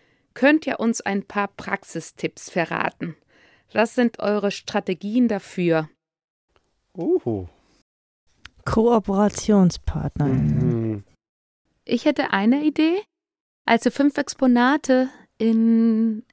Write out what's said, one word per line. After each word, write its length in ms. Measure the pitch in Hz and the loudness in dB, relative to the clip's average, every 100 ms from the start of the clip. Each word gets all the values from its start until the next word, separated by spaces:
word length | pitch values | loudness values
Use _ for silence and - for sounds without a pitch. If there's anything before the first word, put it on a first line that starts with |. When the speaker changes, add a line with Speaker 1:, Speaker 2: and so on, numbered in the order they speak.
| _ _ _ - | _ _ _ 0
Speaker 1:
Könnt 320 | 269 311 269 | 4 4 0
ihr 120 | - | -2
uns 220 | 226 220 | -2 -2
ein 220 | 202 196 | -4 -4
paar 240 | - 202 202 | -4 -6 -6
Praxistipps 1040 | - - 196 - 165 - - 156 - - | -8 -10 -10 -8 -12 -12 -8 -10 -8 -8
verraten? 640 | 185 165 170 - - 170 - _ _ _ _ _ | -4 -4 -4 -6 -6 -12 -12 _ _ _ _ _
Was 220 | 214 220 - | -2 -2 0
sind 240 | 233 - | -2 0
eure 320 | 202 208 196 | -2 -2 -2
Strategien 760 | - - 208 196 180 208 240 233 | -6 -6 -6 -4 -6 -2 0 0
dafür? 640 | 202 - - 175 160 156 _ _ _ _ _ _ _ _ _ _ 175 | 0 -6 -2 0 0 -2 _ _ _ _ _ _ _ _ _ _ -8
Speaker 2:
Uhu. 520 | 190 370 120 104 90 _ _ _ _ _ _ _ _ _ - _ - | -2 -2 -2 -6 -8 _ _ _ _ _ _ _ _ _ -20 _ -4
Speaker 3:
Kooperationspartner. 1600 | 226 233 226 196 196 208 - - 208 180 - - 151 147 - 143 | 0 2 2 0 0 0 0 2 4 4 2 -6 -6 -6 -2 0
Speaker 2:
Mhm. 800 | 131 - - 123 117 110 104 - _ _ _ _ _ _ _ - | 2 2 2 0 0 -2 -6 -10 _ _ _ _ _ _ _ -4
Speaker 1:
Ich 140 | 240 | 0
hätte 300 | 302 294 269 | 0 0 -2
eine 320 | 196 214 277 302 | 0 2 2 0
Idee. 320 | 294 320 370 - _ _ _ _ _ - | 0 0 0 -6 _ _ _ _ _ 0
Als 200 | 226 240 | 2 2
wir 80 | |
fünf 240 | - 285 285 | 2 0 0
Exponate 880 | 269 - 262 240 247 302 - 254 262 - _ - | -6 0 2 4 4 2 2 2 2 -6 _ -2
in 840 | 220 226 226 226 226 220 226 214 - | 0 2 4 4 4 2 0 -4 -12